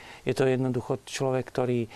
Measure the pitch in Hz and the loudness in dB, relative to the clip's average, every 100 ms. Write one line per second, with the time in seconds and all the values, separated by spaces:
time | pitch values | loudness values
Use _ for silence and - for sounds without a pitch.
0 | - - - 127 131 127 127 123 - 131 | -18 -10 -2 2 4 4 2 0 -2 -4
1 | - - 135 131 117 - 127 123 110 | -4 -2 0 0 -2 -2 0 0 -2